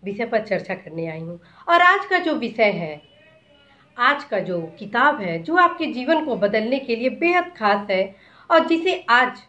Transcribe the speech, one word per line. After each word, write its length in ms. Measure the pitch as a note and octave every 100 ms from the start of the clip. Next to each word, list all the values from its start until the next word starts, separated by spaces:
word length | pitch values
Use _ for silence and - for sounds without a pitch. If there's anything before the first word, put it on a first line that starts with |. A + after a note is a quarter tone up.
विषय 220 | F#3+ G#3 A3+
पर 200 | A3 G#3+
चर्चा 280 | F#3 -
करने 340 | F3+ - E3 E3
आई 120 | D#3+
हूँ। 200 | E3 F3 _ _ -
और 140 | E4+
आज 240 | F4 F#4+ F#4+
का 140 | F#4
जो 140 | D#4+
विषय 380 | C#4 A3+ - G#3+
है, 300 | F3 E3 D3+ _ _ _ _ _ _ _ _ _ -
आज 260 | B3 C#4+
का 160 | - G#3
जो 220 | E3+ F3 E3 -
किताब 420 | G#3 A#3 C#4 C#4+
है, 200 | F#3+ E3
जो 120 | E3 E4+
आपके 300 | F4 F4 D#4
जीवन 400 | A#3 B3+ D#4+ D#4
को 100 | A3
बदलने 440 | G3+ G#3+ G#3+ C4+
के 160 | C4+ A3+
लिए 140 | B3+
बेहद 420 | B3+ E4+ F4 F4 -
खास 300 | G#3+ G#3 G#3
है 260 | F#3+ F#3+ - _ _ -
और 180 | E4 D#4+
जिसे 380 | E4 E4+ F4+ -
आज 320 | A#3+ B3 -